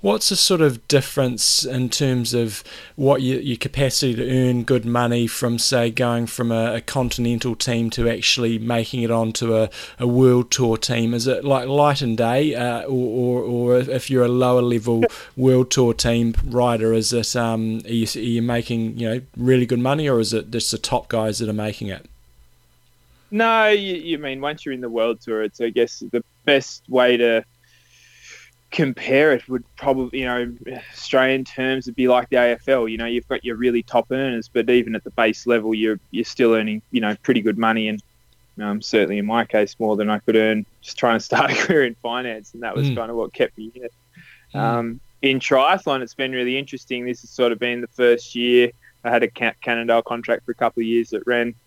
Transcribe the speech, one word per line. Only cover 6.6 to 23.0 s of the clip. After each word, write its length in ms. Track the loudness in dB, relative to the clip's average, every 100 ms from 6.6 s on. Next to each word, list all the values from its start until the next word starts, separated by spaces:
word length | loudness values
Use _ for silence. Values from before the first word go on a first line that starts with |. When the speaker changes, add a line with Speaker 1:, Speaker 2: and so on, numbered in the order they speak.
| -2 -4
Speaker 1:
a 40 |
continental 720 | -4 -4 -2 -2 -2 0 -2
team 340 | -4 -2 0 -2
to 180 | 0 0
actually 500 | 0 -2 0 0 -2
making 440 | -2 -2 -2 -2
it 80 | 0
onto 460 | 0 0 -2 0 2
a, 140 | 0 -4 -18 -4
a 80 | 2
world 440 | 6 6 6 2
tour 260 | 0 2 0
team? 380 | 0 0 0
Is 120 | 0 -2
it, 160 | -2
like, 240 | 0 0 0
light 340 | 2 2 2
and 140 | -2 0
day, 380 | 2 2 0
uh, 280 | -2 -4 -4
or, 580 | -4 -2 -2 0 0 0
or, 340 | -2 -2 4 4
or 20 |
if 320 | 2 -4 0
you're 140 | 2
a 40 | 4
lower 340 | 4 4 4
level 420 | 2 0 0 2 0 -2 -16 0
world 340 | 4 4 4
tour 240 | 2 2
team 400 | 2 0 2 2 0 0
rider, 460 | 2 2 2 2
is 200 | 2 0
it, 200 | -2 -2
um, 460 | -2 0 0 -2 -4 -4
are 60 |
you, 140 | -2 -2
are 100 | -4
you 180 | -2 0
making, 560 | 0 -2 -2 -4 -4 -4
you 100 | -4
know, 120 | -4 -8 -4
really 280 | 2 4
good 140 | 4 2
money, 260 | 2 0 2
or 120 | 2
is 140 | 2
it 160 | -2 -2
just 200 | -4 -4
the 80 | -6
top 300 | -2 -4 -2
guys 300 | -2 -2 -2
that 100 | -4
are 60 |
making 340 | -4 -4 -6 -10
it? 180 | -10 -14 -20 _ _ -20 _ _ _ _ _